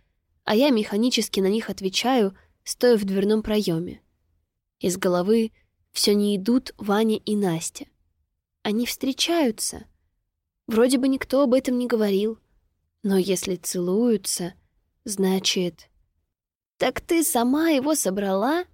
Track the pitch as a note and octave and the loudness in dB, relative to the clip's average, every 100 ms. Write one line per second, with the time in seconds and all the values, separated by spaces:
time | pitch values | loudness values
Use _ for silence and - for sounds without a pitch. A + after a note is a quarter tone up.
0 | _ _ _ _ - G#3+ D4 A3+ G#3 G#3 | _ _ _ _ -2 2 4 2 0 0
1 | B3 A3+ G#3+ G3+ F#3+ A3 G#3+ F#3+ F#3+ - | 0 0 -2 -2 0 -2 -4 -6 -4 -2
2 | A#3+ C4 F#3+ - _ _ - - B3 A3+ | 0 2 0 -2 _ _ -12 0 4 4
3 | G3 G3 G3+ A3 G#3+ G#3+ F#3+ E3 F3+ - | 2 0 2 0 0 -2 0 -2 -4 -12
4 | _ _ _ _ _ _ _ _ F3+ F#3 | _ _ _ _ _ _ _ _ -4 -2
5 | F#3+ F3+ F#3 A3+ A3+ _ _ _ _ - | 0 0 2 2 0 _ _ _ _ -2
6 | G#3+ G#3 G#3 G3+ F#3+ B3+ - - G#3 G3+ | 2 2 2 0 0 0 -2 -10 -2 0
7 | A3+ G#3+ - G#3 F#3+ E3 - - C#4+ _ | 2 0 -2 -2 0 -2 -6 -12 -20 _
8 | _ _ _ _ _ _ G#3+ G#3+ A#3+ - | _ _ _ _ _ _ -4 -2 -4 -4
9 | C4 C4 - E4+ C4 A3 - - - _ | -4 -2 0 2 0 -2 -6 -10 -18 _
10 | _ _ _ _ _ _ - A3 B3 C4 | _ _ _ _ _ _ -2 2 4 4
11 | C4+ C4+ - C4 C#4+ C4 C4 B3 A#3+ A#3 | 0 -2 0 2 4 2 2 -2 0 0
12 | G#3 G3 G#3+ A3 _ _ _ _ _ _ | 2 2 0 -6 _ _ _ _ _ _
13 | G3+ F#3+ F#3 F3+ G3 F3 - F3+ F3 G3 | 0 0 2 -2 -4 -6 -6 -4 0 2
14 | B3 G#3 - - F3 - _ _ _ _ | 2 0 -2 -6 -8 -12 _ _ _ _
15 | - G3+ F#3 F#3+ F#3+ G3 F3 - - _ | -10 -2 0 0 0 -2 -4 -8 -20 _
16 | _ _ _ _ _ _ _ - B3+ - | _ _ _ _ _ _ _ -4 -2 -2
17 | - E4+ D4 A#3+ A#3+ D4 E4 C#4 C#4+ D4+ | -2 0 2 0 0 2 2 2 2 0
18 | F#3 G3 G3 F#3+ A#3+ E4+ F4+ | -2 -2 -2 0 0 -2 -6